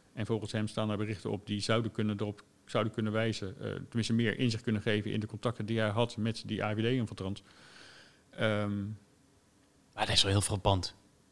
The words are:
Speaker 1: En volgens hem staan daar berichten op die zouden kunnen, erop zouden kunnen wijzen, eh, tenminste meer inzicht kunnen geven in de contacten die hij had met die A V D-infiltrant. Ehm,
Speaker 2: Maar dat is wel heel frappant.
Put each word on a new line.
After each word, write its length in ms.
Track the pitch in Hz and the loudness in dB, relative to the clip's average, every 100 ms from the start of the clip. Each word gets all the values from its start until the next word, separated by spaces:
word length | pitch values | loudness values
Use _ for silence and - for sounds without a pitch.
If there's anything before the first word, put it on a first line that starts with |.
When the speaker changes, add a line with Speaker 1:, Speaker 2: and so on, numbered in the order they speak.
| _ | _
Speaker 1:
En 120 | - 107 | -6 -2
volgens 260 | 110 101 | -2 -2
hem 160 | 110 107 | -2 -2
staan 200 | - 107 | -2 -2
daar 100 | 104 | -2
berichten 340 | 107 101 107 | -2 -4 -4
op 140 | 104 - | -4 -4
die 140 | 104 | -2
zouden 320 | 98 113 110 | 2 2 2
kunnen, 280 | - 107 104 | 0 -2 -2
erop 240 | 104 - - _ - | -4 -6 -14 _ -4
zouden 280 | 113 110 | 0 0
kunnen 180 | 117 110 | -2 0
wijzen, 440 | 110 113 104 95 - | 0 0 -2 -6 -8
eh, 120 | 110 | -8
tenminste 420 | 95 - 117 107 | -8 -4 -2 2
meer 260 | 113 117 - | 2 2 2
inzicht 240 | 123 110 | 0 0
kunnen 180 | - 107 | 0 0
geven 300 | 113 107 104 | 2 0 0
in 80 | 107 | -2
de 80 | 107 | -2
contacten 380 | 107 120 - 107 | -2 -4 -2 -2
die 140 | 113 | 0
hij 100 | 107 | 2
had 280 | 104 120 - | 2 0 0
met 260 | 110 110 107 | -2 -4 -4
die 180 | 104 | -2
A 120 | 107 107 | -2 0
V 20 | |
D-infiltrant. 640 | 113 131 107 98 95 101 - - - - - - - - _ | 0 0 -2 -4 -8 -8 -12 -20 -20 -20 -20 -20 -20 -20 _
Ehm, 540 | - 110 104 104 101 101 107 - _ _ _ _ _ _ _ _ | -2 0 2 0 -2 -4 -8 -16 _ _ _ _ _ _ _ _
Speaker 2:
Maar 120 | - 107 | -4 2
dat 100 | 104 | 4
is 80 | |
wel 80 | 98 | 6
heel 100 | 101 | 4
frappant. 540 | - 101 104 95 - - _ _ _ | 4 2 4 4 2 -8 _ _ _